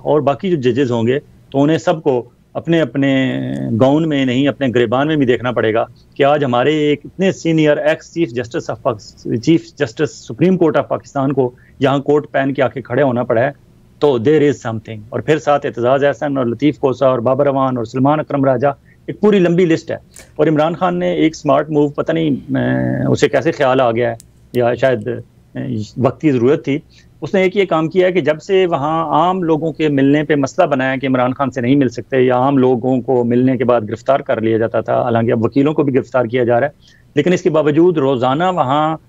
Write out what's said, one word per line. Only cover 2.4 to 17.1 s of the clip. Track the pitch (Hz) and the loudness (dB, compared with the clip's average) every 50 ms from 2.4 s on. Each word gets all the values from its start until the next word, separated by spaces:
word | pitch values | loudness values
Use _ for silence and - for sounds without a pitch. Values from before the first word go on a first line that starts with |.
| _ _ - | _ _ -12
अपने | - - 165 170 165 | -10 -2 0 0 0
अपने | 156 139 131 139 135 139 135 135 131 127 127 135 131 127 135 143 135 131 | 0 0 -2 -2 0 0 2 0 0 -2 -2 -4 -6 -6 -6 -6 -4 -2
गाउन | 117 110 127 135 143 156 165 | 2 2 4 4 4 2 0
में | 160 147 139 135 | 0 -2 -2 -2
नहीं, | 127 120 131 143 139 | 0 0 0 0 0
अपने | 113 - 139 127 | 0 0 -2 0
गिरबान | 104 123 120 107 120 131 143 156 | 2 2 2 2 2 0 0 0
में | 160 151 | 0 0
भी | 135 | 2
देखना | 120 123 117 117 127 | 2 0 0 0 -4
पड़ेगा | 117 120 113 113 107 113 120 - - - - _ _ - | -2 0 0 0 0 0 -2 -4 -8 -20 -20 _ _ 0
कि | 139 | 2
आज | 139 147 151 143 | 2 2 2 0
हमारे | 127 120 120 127 147 156 156 147 147 | 0 0 0 2 2 2 2 2 0
एक | 143 139 - | 0 -2 -4
इतने | 131 - - 190 190 | -14 -6 -2 0 0
senior | - - - 165 165 160 151 147 147 143 135 151 160 | 0 -2 -2 0 2 2 4 2 2 2 2 0 -2
ex | 156 - - - 170 | -2 -4 -12 -4 -4
Chief | 170 139 120 127 | -4 -2 -2 -6
Justice | 113 113 - 160 - - | -6 -6 -8 -10 -8 -8
of | 127 - | -10 -4
पाक-, | - 139 117 104 - - - - - 147 | -4 -4 -4 -4 -8 -20 -20 -16 -8 -6
Chief | 135 117 117 156 165 160 - - - - | -6 -4 2 2 2 2 2 -4 -6 -6
Justice | 143 - - - 151 139 - - - - | -6 -6 -4 -4 -6 -6 -6 -10 -16 -14
Supreme | 120 120 156 190 190 180 | -4 0 2 2 2 2
Court | 175 156 - | 2 2 2
of | 143 131 - | 0 -2 -2
Pakistan | 139 - - - - 139 135 139 | -6 -8 -8 -8 -6 -4 -2 -2
को | 143 139 127 120 - - - _ - - | 0 0 -2 -2 -2 -10 -20 _ -10 -2
यहाँ | 127 131 135 143 | -2 0 0 0
कोट | 131 - 147 151 143 | 0 0 0 0 0
पहन | - - 143 135 139 131 | -2 -4 -2 -2 -2 0
के | 143 | 0
आके | 135 - - 135 | -2 -2 -2 -6
खड़े | 110 - 123 131 147 | -10 -4 -2 0 0
होना | 131 117 120 123 | 2 0 -2 -4
पड़ा | 123 117 113 | -2 -2 -2
है, | 127 147 170 _ _ _ _ _ _ _ _ - | -2 -2 -4 _ _ _ _ _ _ _ _ 0
तो | 151 147 131 120 | 0 2 2 2
there | 107 139 156 151 143 147 131 | 2 2 2 4 4 2 0
is | - | -2
something। | - 120 113 110 110 - 113 107 107 117 - | -6 -8 -8 -8 -10 -12 -16 -16 -14 -10 -8
और | 117 | -8
फिर | 110 - 156 151 | -2 0 -2 0
साथ | - - 143 143 - | 2 0 0 0 0
एतजाज | 135 107 117 117 123 135 139 143 | -4 -6 -2 0 0 2 2 2
अहसन | 143 135 - 156 147 139 135 | 0 0 -2 -4 -4 -4 -2
और | 127 117 | -2 -2
लतीफ़ | 117 117 139 151 135 - | -4 0 0 -2 -2 0
कोसा | - 135 120 - 139 | 0 -2 0 2 2
और | 131 | 2